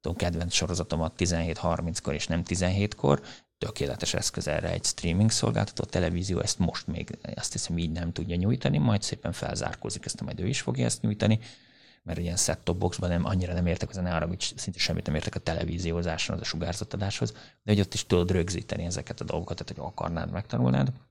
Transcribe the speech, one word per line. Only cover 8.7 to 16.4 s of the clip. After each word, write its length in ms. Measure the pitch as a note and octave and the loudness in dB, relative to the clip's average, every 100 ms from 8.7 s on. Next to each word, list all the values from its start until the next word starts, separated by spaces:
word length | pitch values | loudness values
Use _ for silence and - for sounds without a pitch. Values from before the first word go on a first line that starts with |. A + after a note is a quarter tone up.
| C#3+ | 4
majd 240 | C3 G#2 | 4 4
szépen 300 | - - - | 0 -4 -4
felzárkózik, 760 | A2 - - - - - - - | -4 -4 -2 -4 -4 -6 -6 -8
ezt 160 | - | -6
majd 180 | - - | -6 -2
ő 80 | F#2 | 0
is 140 | C3+ | 0
fogja 240 | - B2+ A#2+ | -2 0 0
ezt 160 | - | 2
nyújtani, 380 | A2+ G#2 G#2+ A2 - - - - - _ | 0 2 4 4 0 -20 -20 -20 -20 _
mert 160 | - F2 | -8 -4
ilyen 180 | E2+ F2 | -2 0
set-top 400 | - E2 - F2 | 0 0 0 2
boxban 320 | F2+ - F2+ | 0 0 0
nem, 160 | F2 - | 2 2
annyira 280 | F#2 F2 | 2 0
nem 120 | F2+ F2 | 2 2
értek, 240 | F2 - | 2 -2
az 60 | F#2+ | -2
ne 200 | F2+ E2 | -2 0
arra, 120 | E2+ | -2
hogy 260 | F2+ - - | -2 -4 -4
szinte 240 | - F2 | -8 -2
semmit 260 | - E2 - | 0 0 0
nem 100 | D2+ | -2
értek 200 | - - | -2 -4
a 40 | |
televíziózáshoz, 960 | - D#2+ E2 E2+ F2 E2+ E2+ E2 - | -2 -2 -2 -2 0 0 0 -2 -2
az 60 | E2+ | -4